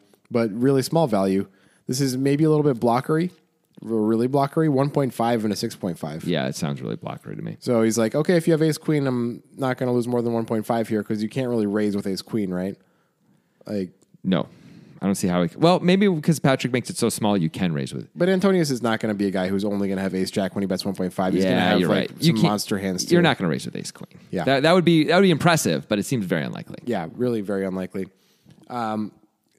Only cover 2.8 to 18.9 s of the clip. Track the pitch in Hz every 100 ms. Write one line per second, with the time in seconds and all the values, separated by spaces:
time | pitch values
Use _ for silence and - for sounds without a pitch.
2.8 | 120 120 - 156 180 - _ _ _ -
3.8 | 110 113 107 113 127 139 139 160 160 135
4.8 | 143 147 135 - 117 120 107 98 90 -
5.8 | 98 80 76 80 82 80 65 - 78 67
6.8 | 58 57 55 62 - 50 55 - - 117
7.8 | 113 110 113 143 156 175 160 160 160 147
8.8 | - 151 139 123 120 107 _ - 131 123
9.8 | 127 123 120 123 117 117 113 110 107 117
10.8 | 113 110 101 107 107 135 127 117 104 104
11.8 | 104 101 98 95 - 113 95 90 95 -
12.8 | _ _ _ _ _ _ _ _ - 104
13.8 | 92 _ _ _ 95 85 - - - -
14.8 | - - 98 95 95 90 87 - 165 180
15.8 | 175 196 202 160 147 151 147 131 127 127
16.8 | - 92 117 - 107 101 80 - - 73
17.8 | 67 67 - 156 175 190 196 185 147 123
18.8 | 117